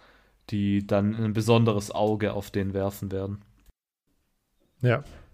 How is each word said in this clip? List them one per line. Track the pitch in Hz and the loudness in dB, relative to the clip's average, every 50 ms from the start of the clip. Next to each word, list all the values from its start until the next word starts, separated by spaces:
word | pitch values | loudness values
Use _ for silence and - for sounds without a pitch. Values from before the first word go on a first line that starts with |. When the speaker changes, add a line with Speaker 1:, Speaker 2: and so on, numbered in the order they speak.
| - _ _ _ _ _ _ _ _ - | -20 _ _ _ _ _ _ _ _ -6
Speaker 1:
die | - 104 101 101 101 101 101 | -2 0 2 2 2 2 2
dann | 101 104 101 101 104 110 | 2 0 2 2 2 0
ein | 113 113 110 104 | 0 -2 -2 -2
besonderes | 113 107 104 117 113 117 113 107 104 101 - | 0 2 4 6 6 6 4 2 0 -2 -4
Auge | - - 107 107 107 104 104 101 - | -2 0 0 0 2 0 0 -2 -2
auf | 101 98 - - | -4 -8 -4 -4
den | 104 98 98 95 | -4 -2 -2 -2
werfen | 98 95 98 98 - - 98 | -2 -2 -4 -4 -6 -8 -8
werden. | 95 95 98 98 101 101 - _ _ _ _ _ - _ _ _ _ _ _ _ _ _ _ _ _ _ _ _ _ _ _ _ _ - | -6 -6 -6 -6 -8 -10 -14 _ _ _ _ _ -20 _ _ _ _ _ _ _ _ _ _ _ _ _ _ _ _ _ _ _ _ -2
Speaker 2:
Ja, | 120 123 113 143 143 - - - - - | 0 2 2 2 -2 -8 -18 -20 -20 -10